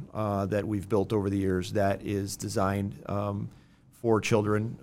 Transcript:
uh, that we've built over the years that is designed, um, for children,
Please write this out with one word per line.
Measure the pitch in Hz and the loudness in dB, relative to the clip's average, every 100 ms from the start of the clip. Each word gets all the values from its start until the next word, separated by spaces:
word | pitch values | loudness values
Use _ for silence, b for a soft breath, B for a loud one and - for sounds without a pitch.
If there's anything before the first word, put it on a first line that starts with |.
| 135 | -8
uh, | - 107 101 98 | -4 -2 0 0
that | 101 101 | 0 0
we've | 104 95 | -4 0
built | 110 95 | 2 2
over | 110 98 | 2 2
the | 98 | 2
years | 95 92 92 | 2 2 0
that | 104 98 98 | 0 2 0
is | - 101 101 - | -2 -4 -4 -6
designed, | 107 107 98 98 101 - - | -4 0 0 0 -2 -6 -6
um, | 101 101 101 113 b b b b | -4 -2 -4 -8 b b b b
for | - 117 110 | -4 2 4
children, | - 113 104 104 110 - | 4 2 2 0 -2 -6